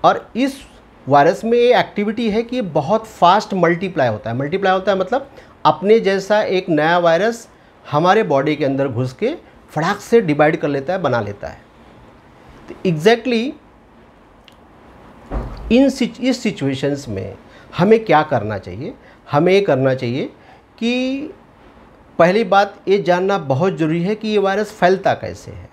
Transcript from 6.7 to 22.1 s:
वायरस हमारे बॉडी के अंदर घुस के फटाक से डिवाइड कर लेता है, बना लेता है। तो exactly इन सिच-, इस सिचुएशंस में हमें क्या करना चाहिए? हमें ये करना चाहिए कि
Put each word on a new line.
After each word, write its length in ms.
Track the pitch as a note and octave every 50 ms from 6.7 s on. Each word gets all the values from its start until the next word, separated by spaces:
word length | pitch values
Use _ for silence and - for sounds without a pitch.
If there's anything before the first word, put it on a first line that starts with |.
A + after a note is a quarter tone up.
| E3 D3 D3+ D#3+ E3+ F3+
वायरस 500 | F3 E3+ E3 E3+ F#3+ A3+ A#3 A#3 - - - _ _ - _ _ _
हमारे 360 | - - D3 E3 F3+ F#3+ A3 A3
बॉडी 320 | E3+ C#3+ C3+ C3+ D3+ D#3
के 80 | - D3+
अंदर 240 | C3+ C3+ C3+ C#3 C3+
घुस 240 | A#2+ A2+ C3 B2+ -
के 220 | - G#3 B3 D#4+ F4 - - - - - - -
फटाक 280 | D#3 D#3 F3 G3+ G3
से 200 | - - - A#3
डिवाइड 360 | A3 E3 D3 C#3+ D3+ D3+ D#3+
कर 120 | D#3+ - D3+
लेता 240 | C#3+ C#3 C3+ - F3+
है, 80 | F#3+ F3
बना 180 | C#3+ B2 A#2+
लेता 280 | G#2+ G2+ G2+ - - -
है। 120 | - - - - _ - - - - - - - - - _ - - - - - - - - -
तो 60 | - - - F#3+
exactly 600 | E3 D3+ D#3 G#3 A#3 A#3 A3+ B3+ A#3+ A3+ A3 C#4 D#4 - _ - _ - - _ - - - - - _ - _ _ - - - - - - - - - - - - - - - - - - - - - - - - - - - A3
इन 160 | B3 C#4 C#4
सिच-, 300 | C4+ - B3+ G#3 - -
इस 220 | A3 C4 C4 - -
सिचुएशंस 680 | A3 - - C#3+ C3+ C3+ C3 - C#3 C#3+ C3 - -
में 260 | G#2 F#2+ G2 G2 G2 - - - - - - - - -
हमें 260 | E3+ G3+ A3+ A3+ A3+
क्या 180 | - D#3 D3+ D3+
करना 340 | D3+ C#3+ A#2+ G2+ G#2 A2 G2
चाहिए? 360 | - F#2+ F2+ G2+ C#3 G3+ - - - - - - _ -
हमें 240 | - C#3+ D#3+ F#3 F#3
ये 80 | G3
करना 340 | G3 - - B2+ C3 C3+ C3
चाहिए 360 | B2+ - A#2 A#2+ C#3+ G3 C#4+ - - - - - - _ _ _ -
कि 520 | A3 A#3 B3 B3+ B3+ C4 C4 C#4 D4 - - - - - - - - - - - - - - - - -